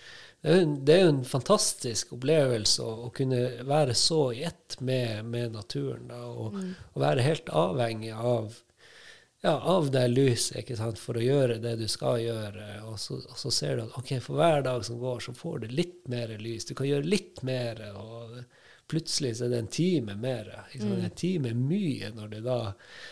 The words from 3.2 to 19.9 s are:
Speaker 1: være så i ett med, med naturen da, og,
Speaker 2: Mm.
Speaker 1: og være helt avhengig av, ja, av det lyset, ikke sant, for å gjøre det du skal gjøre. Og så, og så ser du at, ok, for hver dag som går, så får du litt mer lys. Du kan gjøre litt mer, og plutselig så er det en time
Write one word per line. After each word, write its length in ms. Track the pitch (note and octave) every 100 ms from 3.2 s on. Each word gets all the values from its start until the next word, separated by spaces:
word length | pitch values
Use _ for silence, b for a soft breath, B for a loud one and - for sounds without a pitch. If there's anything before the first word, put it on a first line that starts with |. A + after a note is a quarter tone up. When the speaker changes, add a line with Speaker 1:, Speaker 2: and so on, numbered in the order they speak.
| C3+ B2 B2+ A#2+
Speaker 1:
være 300 | C3 D3 C#3
så 380 | A2+ - D#3+ C3+
i 100 | A#2
ett 320 | E3 - - -
med, 440 | B2+ C3 A#2+ G#2+
med 280 | A2 A#2+ A#2+
naturen 560 | A2 G#2 C#3+ C#3 A#2+ B2
da, 120 | A#2+
og, 300 | A#2+ A#2+ A2+
Speaker 2:
Mm. 160 | G3+ F#3 F#3 B
Speaker 1:
og 80 | -
være 200 | C#3 C#3+
helt 260 | B2+ D#3+ -
avhengig 640 | D#3 E3+ D#3 A#2 A2 A2
av, 400 | A2 A#2 A#2+ G#2+ G#2 _ b b b b b b _
ja, 100 | E3+ D3
av 320 | C3+ F#3 D3
det 160 | C3 B2
lyset, 480 | A#2+ C3+ A#2 - -
ikke 180 | - A#2
sant, 220 | A2+ A2
for 160 | -
å 100 | A#2
gjøre 340 | A#2+ C#3+ B2+ A2+
det 140 | A2+ A2+
du 80 | A2
skal 300 | - C3+ B2
gjøre. 480 | A#2 A2+ G#2+ G2+ G#2 G2+
Og 120 | A2 G#2+
så, 200 | - C3
og 180 | - -
så 140 | C3+
ser 240 | - C#3 B2+
du 60 |
at, 140 | A2+ -
ok, 160 | A2 C3
for 160 | A#2 C#3
hver 260 | E3 D3
dag 200 | C3 B2
som 140 | G#2 A#2+
går, 220 | B2+ A#2+
så 140 | -
får 240 | A#2+ E3 -
du 80 | A2
litt 320 | C3 F3 - -
mer 240 | A#2+ A#2 G#2+
lys. 260 | A2 A2+
Du 100 | -
kan 140 | - C3+
gjøre 160 | C#3+ D3
litt 360 | G3 - -
mer, 400 | C3 C3 A#2+ A2 G#2+
og 460 | G2 A2 A#2 A#2 B2 B2+ b b b
plutselig 500 | - D#3+ D#3+ - C#3 A2+
så 80 |
er 80 | B2
det 60 | A#2+
en 100 | A2
time 460 | - F3